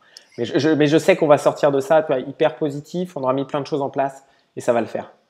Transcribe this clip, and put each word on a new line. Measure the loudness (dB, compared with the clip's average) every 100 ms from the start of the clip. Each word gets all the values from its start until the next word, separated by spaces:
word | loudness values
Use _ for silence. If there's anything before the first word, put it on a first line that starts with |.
| _ -20 -18 -8
Mais | -4
je, | 0
je, | 0
mais | 2 4
je | 4
sais | 4 2
qu'on | 4
va | 4
sortir | 4 0 0
de | 0
ça, | 2 2
tu | 2
vois, | -2
hyper | -4 -2 -2 -2
positif, | -6 -6 -8 -8 -8 -4
on |
aura | -2
mis | -2 -2
plein | -6
de | -4
choses | -4
en | -4
place | -4 -4 -6 _ _ _ -6
et |
ça | -2
va | 0
le | 0
faire. | -4 -4 _ _